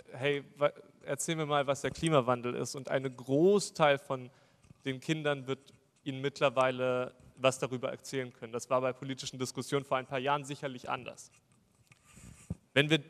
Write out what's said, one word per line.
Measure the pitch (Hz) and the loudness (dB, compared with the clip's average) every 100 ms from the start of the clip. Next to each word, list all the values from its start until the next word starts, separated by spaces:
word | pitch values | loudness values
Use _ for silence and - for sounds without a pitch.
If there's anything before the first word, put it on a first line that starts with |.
| - | -16
„Hey, | 131 139 143 143 - | -4 0 -2 -4 0
wa-, | 143 - - _ | 0 0 -16 _
erzähl | - 139 - 160 | -6 -4 -2 -2
mir | 147 | 0
mal, | 147 139 | 2 2
was | 131 | 0
der | 135 | -4
Klimawandel | - 165 151 120 120 120 127 | -2 4 4 4 2 0 -2
ist.“ | 131 143 | -4 -6
Und | 131 | -2
ein | 139 135 123 | -2 -2 -6
Großteil | 127 139 180 202 - - 151 139 | 0 6 8 6 2 2 4 4
von | - 135 127 _ _ _ - _ | -2 -8 -8 _ _ _ -20 _
den | 139 131 | -6 -4
Kindern | - 156 147 143 131 | -4 -2 -2 -2 -4
wird | 135 _ _ _ _ | -8 _ _ _ _
Ihnen | - 131 | -8 -4
mittlerweile | 135 - 143 127 131 127 127 127 127 - - - | -4 2 2 4 2 2 0 0 -2 -8 -20 0
was | 131 127 | 2 2
darüber | 131 127 123 | -2 -4 -6
erzählen | 127 - 139 123 | -8 -8 -6 -8
können. | - 117 | -10 -10
Das | 117 - | -8 -2
war | 127 | 0
bei | 127 | 0
politischen | 123 135 131 131 131 | -4 -8 -8 -10 -6
Diskussionen | 123 - 120 143 131 | -6 -6 -4 -4 -2
vor | 131 | -4
ein | 127 | -4
paar | 135 | -4
Jahren | 131 143 | 0 -2
sicherlich | 135 143 143 123 127 | -4 -8 -8 -8 -8
anders. | 131 113 113 - _ _ _ _ _ _ _ _ - - - - - _ | -8 -8 -16 -18 _ _ _ _ _ _ _ _ -20 -20 -16 -14 -14 _
Wenn | 135 151 | 2 4
wir | 156 | 2